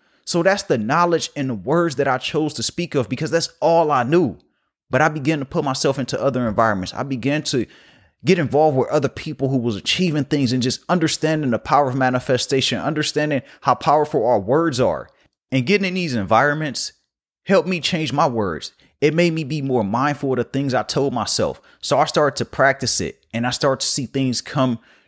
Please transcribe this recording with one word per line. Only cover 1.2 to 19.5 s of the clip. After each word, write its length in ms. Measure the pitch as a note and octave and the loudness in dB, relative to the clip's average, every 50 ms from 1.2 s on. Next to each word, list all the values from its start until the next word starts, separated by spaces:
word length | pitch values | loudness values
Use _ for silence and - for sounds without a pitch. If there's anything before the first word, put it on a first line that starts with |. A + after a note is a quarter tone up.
| - - - | -2 -4 -6
and 120 | D3 C3+ B2+ | -6 -4 -4
the 60 | A#2 | -4
words 400 | G2 F2 B2+ D#3+ F3 E3+ E3 C3+ | -4 -2 0 0 2 2 0 0
that 120 | C#3+ C#3 C#3 | 0 0 0
I 80 | B2+ | 0
chose 360 | C3 - - - D#3 D#3 C#3+ - | -2 -2 -2 -2 0 -2 -2 -2
to 80 | - - | -4 -6
speak 320 | - - - F3 C3+ - | -6 -4 -6 -4 -2 0
of, 120 | C#3 A#2 | -2 -2
because 240 | - B2+ - D#3 D3 | -2 -4 -4 -2 0
that's 160 | D3+ E3 - - - - | 0 0 -2 -2 -4 0
all 300 | - E3 E3 E3 D#3+ D3+ | 2 4 4 4 4 4
I 120 | C#3+ B2+ A#2+ | 2 2 2
knew. 360 | C3+ D#3+ F3+ D#3+ A2 - - _ _ _ _ _ _ _ _ _ - | 4 4 4 2 2 -2 -6 _ _ _ _ _ _ _ _ _ -2
But 120 | B2+ C3+ | 2 2
I 60 | D#3 | 2
began 320 | D#3+ D3+ D3+ C3 D#3 D#3+ C#3+ | 2 0 -2 -2 -2 -2 -2
to 60 | C#3 | -4
put 180 | - - E3+ D3 | -4 -4 -2 -2
myself 340 | C3+ C3 - - C#3 C3+ | -2 -2 0 0 0 0
into 240 | C#3+ B2 - - - | -2 -4 -4 -2 -2
other 240 | - C#3 A2+ B2+ B2 | 0 0 0 0 -2
environments. 480 | A2 G2 A#2+ A2+ A2 G2+ F#2 F#2 - - | 0 2 2 2 2 2 0 -4 -6 -6
I 100 | - C3+ | -8 -6
began 400 | C#3 C3+ A#2 G#2 C#3 D3 D3+ - | -6 -6 -4 -2 -2 -2 -2 -2
to 220 | - D3 B2 G#2 - - - - _ _ _ _ _ _ _ - | -2 -2 -2 -2 -4 -8 -20 -20 _ _ _ _ _ _ _ 2
get 120 | D3 F#3+ | 2 2
involved 400 | F3 D3 A#2 C3 D3 D#3 D#3 C3+ | 2 2 2 2 4 4 4 2
with 120 | C3 - - | 2 0 2
other 200 | D3 D3+ B2+ C3 | 0 0 0 -2
people 380 | - - - D#3 D3 C#3 C#3 | -4 -6 -10 -10 -6 -4 -2
who 100 | C3 C3+ | 0 0
was 200 | B2 A2+ A#2+ G#2 | 0 0 -2 -4
achieving 480 | F#2+ - - - F3 F#3 E3 D3 D3+ C3+ | -4 -4 -2 -2 0 0 0 0 -2 -2
things 260 | - D#3 C#3+ C3+ A2+ | 0 0 0 0 0
and 100 | B2+ B2+ | 0 0
just 220 | A#2+ B2+ A#2+ - _ - | 0 -2 -2 -4 _ -2
understanding 640 | F3 F3 D#3+ D3+ - - D#3 D#3 D#3+ D#3 D3 B2+ | 0 2 0 0 -2 -2 -2 -2 0 0 0 0
the 80 | A2+ A2 | -2 -2
power 280 | - - C#3 C#3+ C#3+ | 0 2 4 4 4
of 80 | B2+ B2 | 2 0
manifestation, 840 | C3+ C3 B2+ B2+ A#2+ - - B2+ A#2 - - C#3 C3+ - - A#2+ | 0 0 0 0 0 0 0 0 0 0 0 0 0 0 0 -2
understanding 640 | G2 F2 C#3+ D#3 D3+ D3 - - D3+ D3+ D3+ D3+ B2+ - - - - | -2 -4 -4 -4 -4 -4 -2 -2 -2 0 0 -2 -2 -4 -8 -16 -4
how 140 | - C#3 A#2+ | 0 0 0
powerful 520 | - - D#3+ C#3+ D#3 D3 - - C3+ G#2+ | 2 2 2 4 4 2 2 0 0 2
our 120 | B2 A#2+ G2+ | 2 2 2
words 420 | F#2 G#2+ C3+ D#3+ E3+ E3 B2 B2 | 2 2 2 2 2 0 0 0
are. 260 | A#2+ F#2 D#2 B1+ A#1 - _ _ _ _ _ _ _ - | 0 0 0 -2 -6 -12 _ _ _ _ _ _ _ -4
And 160 | C3 C3 A#2+ | -2 0 2
getting 220 | D3 G3+ G3 G3 | 2 2 2 2
in 60 | F3+ F3+ | 0 -2
these 200 | F#3 F3 D3+ B2 | -2 -2 -2 -2
environments 800 | A2 F#2+ F2+ A2 A2+ C#3 D3 D3 D#3 D#3 C#3 A#2 - - - - _ _ _ _ _ _ _ _ _ _ | -2 0 2 4 4 4 2 0 -2 -4 -6 -6 -8 -8 -10 -12 _ _ _ _ _ _ _ _ _ _
helped 240 | - G3 F3 D3 F3+ | 2 2 2 2 2
me 100 | F#3 D#3+ | -2 -4
change 320 | - - F#3 D#3+ D#3+ A#2+ | -4 -4 -4 -4 -4 -2
my 160 | C3 D3 E3 | 0 0 0
words. 460 | C#3+ A#2 A2 G#2 F2+ D#2 D2 - - _ _ _ _ _ - | 2 0 0 -2 -2 -4 -6 -8 -12 _ _ _ _ _ 0
It 140 | C#3 D#3 D3+ | 0 2 2
made 180 | E3+ F3 E3+ | 2 2 2
me 120 | D#3+ D#3+ D3+ | 0 -2 -4
be 180 | B2+ | -4